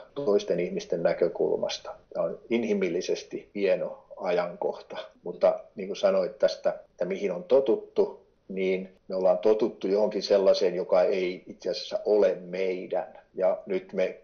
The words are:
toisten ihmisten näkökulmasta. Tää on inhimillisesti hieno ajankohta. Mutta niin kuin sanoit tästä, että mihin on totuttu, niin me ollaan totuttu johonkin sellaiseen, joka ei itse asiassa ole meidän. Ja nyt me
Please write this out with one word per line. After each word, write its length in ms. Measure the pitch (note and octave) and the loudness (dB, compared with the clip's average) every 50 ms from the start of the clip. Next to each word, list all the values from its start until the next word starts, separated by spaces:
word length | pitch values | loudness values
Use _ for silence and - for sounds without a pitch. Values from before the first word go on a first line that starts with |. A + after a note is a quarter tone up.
| - - - | -6 -12 -10
toisten 460 | - C#3+ G#2 G2+ G2+ - - F#2 F2 | -4 0 2 2 2 2 0 -2 0
ihmisten 420 | F2 F2+ F#2+ F2 - - F2+ E2+ | -2 -2 -4 -6 -4 -4 -4 0
näkökulmasta. 920 | E2+ F2 E2 - F2 E2 - - E2+ E2+ E2 - - - - - - - - - _ - - | 0 0 2 2 0 0 0 0 -2 0 0 -2 -2 -4 -6 -8 -10 -14 -16 -16 _ -12 -6
Tää 80 | - | -4
on 160 | F2 E2 - - - - | -4 -4 -4 -8 -6 -2
inhimillisesti 1000 | A2+ A#2 A#2 G#2+ G2+ G2+ F#2 F2 E2 F2+ F2+ - F2 - - - - - - _ - | -2 -2 0 0 0 0 0 0 -2 -2 -2 -2 -4 -4 -4 -10 -12 -12 -12 _ -6
hieno 500 | G#2 G2 F#2 F2+ - - - - - - - - | -2 2 2 2 2 0 -6 -8 -12 -18 -20 -14
ajankohta. 800 | - - F2+ F2+ F2 F2+ F2 - - - - - - - - - - - - _ _ | -8 -4 -2 0 0 0 -2 -4 -4 -4 -4 -4 -6 -10 -14 -12 -12 -12 -14 _ _
Mutta 380 | - E2+ F2 - - F2+ - - - - - | -12 -12 -4 2 4 4 4 2 -6 -14 -12
niin 140 | A2 F#2+ G2 | -10 -8 -8
kuin 80 | F#2+ | -6
sanoit 420 | - - F#2+ F#2+ F#2+ F2+ F2 - - | 0 0 2 2 2 0 -2 -2 2
tästä, 400 | - - - - - F#2 - - - _ | 2 2 2 2 -2 -2 -2 -4 -10 _
että 140 | _ - F2+ | _ -6 -4
mihin 280 | F2+ G2 F#2 G2+ F#2 | -4 -4 -4 -2 -4
on 120 | F2 F2 F2 | -4 -4 -2
totuttu, 760 | - A#2+ C#3 C3+ - A2 - - - - - F#2+ - - - _ _ _ _ _ - | 2 4 4 4 4 0 0 -2 -6 0 0 0 0 -2 -14 _ _ _ _ _ -10
niin 400 | F#2+ F#2 F#2+ F#2 F#2+ F#2 F#2+ - - _ _ - | -4 -2 0 0 0 -2 -4 -8 -16 _ _ -8
me 80 | F#2+ | -4
ollaan 220 | F#2 F#2 F#2 F2+ - | 0 2 2 2 4
totuttu 500 | - A2 G#2+ G#2+ A#2+ G#2+ - - - F#2+ | 4 4 4 4 2 -2 -2 -2 -2 0
johonkin 340 | G2 G2+ G#2+ G2+ G#2 G2+ | 2 2 2 2 0 -2
sellaiseen, 520 | F#2 - G2+ G2 F#2+ G2 F#2+ - G#2 F2+ F2 | 0 4 4 4 6 6 4 4 4 0 0
joka 280 | F2+ F2+ - G2 F#2 | 0 -2 2 4 4
ei 400 | F2+ - G2+ F#2+ F#2 F2+ F#2 E2 - | 4 4 2 0 0 -2 -4 -6 -12
itse 240 | - - - - F#2 | -16 -16 -8 -6 -4
asiassa 280 | F2 - - - - - - | -4 -4 -6 -6 -6 -4 0
ole 300 | G2 G#2 G#2+ G2 F#2 F2 | 2 4 4 4 4 2
meidän. 840 | F2+ F2+ F2 F2+ F#2 F#2+ F#2 F#2 F2+ F#2 F2 F#2 F2+ F2+ - - - - _ - | 0 -6 -8 -4 -2 -2 -2 -2 -4 -6 -4 -4 -4 -4 -6 -12 -20 -20 _ -6
Ja 240 | - F#2 F#2 - - - | 0 0 0 0 0 -4
nyt 260 | G#2 F#2+ F#2 - - | -4 -4 -4 -4 -6
me 280 | - F#2+ F#2 F2 F2+ - | -4 -2 -2 -2 -2 -8